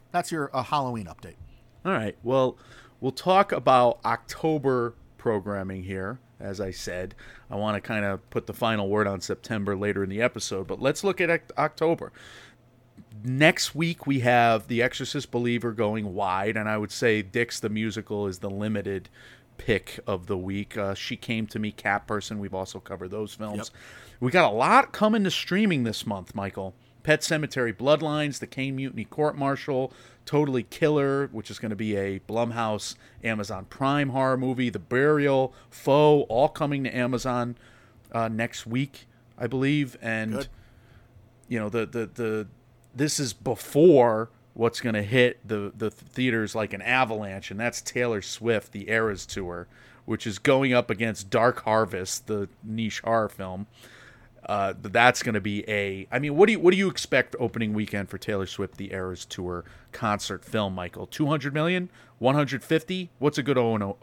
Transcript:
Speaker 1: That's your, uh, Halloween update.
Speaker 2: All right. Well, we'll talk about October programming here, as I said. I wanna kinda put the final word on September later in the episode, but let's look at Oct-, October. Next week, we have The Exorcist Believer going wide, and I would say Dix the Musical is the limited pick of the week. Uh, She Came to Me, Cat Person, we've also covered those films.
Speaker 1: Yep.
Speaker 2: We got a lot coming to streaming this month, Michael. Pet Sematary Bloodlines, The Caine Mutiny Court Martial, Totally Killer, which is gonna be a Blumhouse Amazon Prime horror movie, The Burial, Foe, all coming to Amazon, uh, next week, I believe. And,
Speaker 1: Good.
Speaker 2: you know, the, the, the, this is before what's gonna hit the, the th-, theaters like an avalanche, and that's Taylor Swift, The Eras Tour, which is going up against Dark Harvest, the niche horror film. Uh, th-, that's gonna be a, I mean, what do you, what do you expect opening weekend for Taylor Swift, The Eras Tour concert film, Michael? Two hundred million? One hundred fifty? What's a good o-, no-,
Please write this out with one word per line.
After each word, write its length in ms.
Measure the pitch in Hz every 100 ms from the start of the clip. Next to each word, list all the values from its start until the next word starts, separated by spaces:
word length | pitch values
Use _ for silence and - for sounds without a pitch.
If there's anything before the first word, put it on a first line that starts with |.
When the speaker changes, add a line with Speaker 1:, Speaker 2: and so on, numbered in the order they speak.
| _
Speaker 1:
That's 200 | 175 170
your, 240 | 160 143 135
uh, 60 |
Halloween 440 | 123 151 131 117 92
update. 280 | 78 90 80 - - _ _
Speaker 2:
All 80 | 175
right. 240 | 180 107 -
Well, 360 | 117 135 127 - - - - -
we'll 100 | 127
talk 400 | - 180 185 202
about 480 | - 120 127 123 - 110
October 880 | 117 - - 160 156 135 127 117 - - -
programming 680 | - 107 101 101 95 95
here, 360 | 92 95 95 127 _ -
as 220 | 101 98
I 100 | 98
said. 440 | 90 - 90 92 - - - -
I 60 | 101
wanna 260 | 107 104
kinda 380 | - 110 101 95 -
put 180 | - -
the 60 |
final 360 | 101 117 110 98
word 180 | 104 104
on 140 | 98
September 540 | - 98 - 113 101 98
later 280 | 104 98
in 60 | 98
the 120 | 98
episode, 460 | 123 113 - 98 92
but 140 | 95
let's 220 | 131 156
look 160 | 202 185
at 100 | 175
Oct-, 280 | 170 - -
October. 540 | 151 - 160 165 - - - - - _ _ _ _ - - 107
Next 520 | 113 131 156 180 - 143
week, 320 | 170 170 -
we 140 | 135
have 460 | 123 120 117 110 104
The 140 | 117
Exorcist 480 | 123 - 131 147 -
Believer 400 | 123 120 120 117
going 400 | 110 107 110 104
wide, 420 | 92 98 95 101 110
and 140 | 107
I 80 | 107
would 140 | 104
say 300 | - 123 107
Dix 380 | 95 117 120 -
the 100 | 113
Musical 580 | 107 110 104 101 104 101
is 120 | 92
the 100 | 101
limited 600 | 98 107 107 101 98 - - - - _ -
pick 420 | - 101 - - -
of 200 | 95 87
the 100 | 98
week. 400 | 92 98 104 113
Uh, 160 | 98
She 240 | 98 - 120
Came 280 | - 113 107
to 120 | -
Me, 120 | 107
Cat 360 | - 104 101 -
Person, 320 | 104 - 107
we've 140 | 101
also 260 | 95 95 98
covered 320 | - 95 90
those 220 | 104 107
films. 240 | - 107 104
Speaker 1:
Yep. 640 | 107 - - - - -
Speaker 2:
We 100 | 123
got 200 | 180 147
a 40 | 104
lot 380 | 139 240 -
coming 300 | - 214 226 190
to 60 |
streaming 520 | - - 180 214 156
this 220 | 117 107 -
month, 280 | 101 87
Michael. 400 | 107 98 98 95 - _ _
Pet 180 | - 151
Sematary 520 | - 160 147 - 120
Bloodlines, 640 | 104 127 151 156 151 147 131
The 80 | -
Caine 280 | - 135 135
Mutiny 300 | 135 - 104
Court 320 | - 151 143
Martial, 540 | 139 135 - 131 131 - - - -
Totally 380 | 147 147 127
Killer, 640 | 110 - 156 151 139 139 139
which 180 | 110 -
is 80 | 104
gonna 160 | 113 104
be 200 | 110 101
a 220 | 98 98
Blumhouse 760 | - 110 117 117 110 107 - - - -
Amazon 420 | 117 110 101 98 101
Prime 440 | - 135 143 139
horror 280 | 127 131 131
movie, 320 | 131 127 123
The 100 | 98
Burial, 760 | 85 123 143 151 143 135 131 - -
Foe, 520 | - - 139 151 147
all 260 | - 113 147
coming 340 | - 147 143
to 120 | 131 127
Amazon, 600 | 123 127 127 123 120 120 - - - _ -
uh, 160 | 113 113
next 380 | 110 117 - -
week, 400 | 120 143 - - _ _ -
I 100 | 123
believe. 500 | 131 135 147 139 -
And, 300 | 113 110 110
Speaker 1:
Good. 140 | 110 139 - - - - - _ - - _ -
Speaker 2:
you 120 | 120
know, 100 | 104
the, 160 | 117 107
the, 240 | 120 107
the, 340 | - 113 110 101 - _ _ _
this 260 | 127 147 -
is 120 | 135
before 960 | - - 113 - 143 175 143 120 110 113 _ _
what's 280 | - 113 -
gonna 220 | 123 107
hit 360 | 101 127 123 - 104
the, 240 | 107 101 -
the 140 | 110
th-, 20 |
theaters 600 | - - - 127 113 107
like 200 | 113 104
an 80 | 101
avalanche, 680 | 104 127 127 110 104 95 -
and 100 | 98
that's 220 | 120 -
Taylor 400 | - 123 123 107
Swift, 520 | - - 113 110 -
The 160 | 101 95
Eras 360 | 113 113 95 -
Tour, 420 | - 90 87 87 - - - -
which 220 | 110 -
is 100 | 98
going 360 | - 131 135
up 160 | 123 120
against 400 | 101 113 101 98
Dark 340 | 120 120 123
Harvest, 640 | - 110 107 92 92 - -
the 220 | 107 98 _
niche 380 | 107 110 110 -
horror 300 | - 113 107
film. 380 | - 95 92 104 - - - - - - - -
Uh, 280 | 101 98
th-, 180 | 92 98
that's 300 | 117 123 123
gonna 180 | 123 107
be 240 | 101 101 101
a, 380 | 104 101 98 95
I 60 | 127
mean, 180 | 147 143
what 120 | 208
do 60 |
you, 60 | 220
what 120 | 170
do 60 | 185
you 120 | 196
expect 460 | - - 135 - -
opening 340 | 117 113 110
weekend 360 | 107 104 101 95
for 80 | 95
Taylor 300 | - 104 95
Swift, 300 | - 98 -
The 140 | 98
Eras 320 | 95 92 90
Tour 400 | - - 90 87 82 - -
concert 520 | - 117 104 - 95
film, 300 | - 110 101
Michael? 320 | 92 87 98 95
Two 220 | - 151
hundred 260 | 156 131
million? 360 | 143 160 180 180 - - -
One 160 | 120 143
hundred 280 | 143 139
fifty? 480 | - 160 - 185 175 -
What's 180 | 143 147
a 60 |
good 140 | 135 127
o-, 200 | 117 110
no-, 200 | 101 101